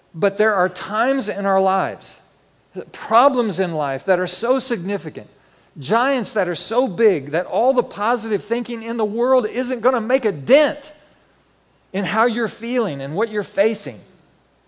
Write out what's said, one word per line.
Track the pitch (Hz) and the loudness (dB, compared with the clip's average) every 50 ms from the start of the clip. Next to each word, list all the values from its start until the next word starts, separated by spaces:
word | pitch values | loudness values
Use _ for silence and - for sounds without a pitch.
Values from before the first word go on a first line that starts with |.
| _ _ - | _ _ -4
But | 165 196 196 196 | 0 0 0 2
there | - 214 220 208 | 2 2 2 4
are | 190 180 180 | 2 2 0
times | 180 - - - 208 214 240 262 269 277 214 208 | 0 -6 -10 -6 -2 0 0 2 0 0 -2 -4
in | 170 196 196 | -4 -2 0
our | 196 190 190 | 2 2 4
lives, | 190 190 190 190 156 120 98 - - - - - _ _ _ _ _ _ _ _ _ _ _ 185 - - - | 4 4 2 2 0 -2 -4 -8 -14 -16 -18 -18 _ _ _ _ _ _ _ _ _ _ _ -14 -14 -14 -16
problems | - - - 220 226 262 285 254 254 233 214 165 170 | -16 -4 2 4 4 6 6 4 2 0 0 0 -2
in | 190 175 165 | -2 -2 -2
life | 156 147 139 135 131 - | -2 -2 -2 -4 -4 0
that | 196 185 175 | 2 2 2
are | 185 | 2
so | 175 - - 214 240 269 269 | -2 -4 -4 0 0 0 0
significant, | - - 240 185 170 190 202 185 156 160 - 127 107 - _ _ _ _ _ _ _ _ _ 170 | 0 -2 -4 -4 -4 -4 -6 -6 -6 -8 -12 -12 -16 -18 _ _ _ _ _ _ _ _ _ -12
giants | 135 131 208 233 247 277 277 254 208 - - | -4 0 2 2 2 2 0 0 -2 -2 -2
that | 214 185 170 | -2 0 0
are | 175 | -2
so | - - - 220 247 269 | -4 -6 -2 0 0 0
big | 220 175 165 233 214 185 147 131 143 | 0 2 4 4 4 4 2 -2 -2
that | 143 165 185 | -4 -4 -2
all | - - 196 233 262 262 | -2 0 2 2 4 4
the | 254 - | 2 0
positive | - - 196 208 226 247 233 202 226 214 175 - | -2 -6 -4 -2 0 0 -2 -2 -4 -4 -4 -2
thinking | - 233 247 240 - 240 226 226 | -4 -4 -4 -4 -6 -8 -10 -8
in | 233 233 233 | -8 -4 -2
the | 220 | -2
world | 208 208 233 240 262 262 254 214 | -2 0 0 2 4 4 2 2
isn't | - - 240 262 240 262 233 | 0 -2 -4 -4 -4 -4 0
gonna | 208 254 269 233 214 | 0 2 2 2 0
make | 220 - - - | 0 0 2 2
a | 214 175 | 0 -2
dent | 147 135 208 254 302 302 233 - - - - - - _ _ _ _ _ _ _ _ _ _ _ _ _ _ _ _ _ _ - | -2 2 4 6 6 6 4 0 -4 -10 -18 -20 -20 _ _ _ _ _ _ _ _ _ _ _ _ _ _ _ _ _ _ -4
in | 190 196 | -4 -2
how | 147 190 220 233 | 0 2 2 2
you're | 247 214 240 233 | 2 2 0 -2
feeling | 208 - - 226 233 247 247 226 180 143 139 | -4 -4 -8 -6 -2 -2 0 0 0 -2 -4
and | 135 139 156 | -6 -6 -2
what | 180 226 214 | -2 -2 0
you're | 214 214 185 | -2 -4 -6
facing. | - - 196 208 226 220 - - 139 110 95 - - _ _ _ _ _ _ _ _ _ _ _ | -4 0 2 2 2 2 -2 -6 -12 -12 -12 -18 -20 _ _ _ _ _ _ _ _ _ _ _